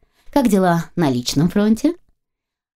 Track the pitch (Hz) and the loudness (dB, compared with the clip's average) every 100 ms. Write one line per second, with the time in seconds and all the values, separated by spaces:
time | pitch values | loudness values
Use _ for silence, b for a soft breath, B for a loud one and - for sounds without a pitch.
0 | _ _ - - 240 196 185 170 165 - | _ _ -4 0 2 2 2 0 -2 -2
1 | 165 123 123 - 170 208 208 220 294 339 | -2 -2 -2 -2 0 0 0 0 0 -4
2 | _ _ _ _ _ _ _ | _ _ _ _ _ _ _